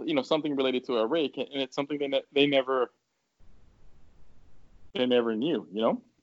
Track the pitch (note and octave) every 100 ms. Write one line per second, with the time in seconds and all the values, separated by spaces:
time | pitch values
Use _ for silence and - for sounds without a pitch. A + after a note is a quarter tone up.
0 | A#2 D3+ B2+ D#3+ D3+ C#3 C3 B2+ B2+ A#2+
1 | A2 E3 C#3 - B2 C#3+ C3 - C#3+ D3
2 | C#3 C#3 - C#3+ C#3+ C#3 B2+ C3 A#2+ _
3 | _ _ _ _ - - - _ - -
4 | - - - - - - - - - -
5 | B2 B2 A#2 A2 C#3+ C3 E2 F#2+ A2+ A#3+
6 | - _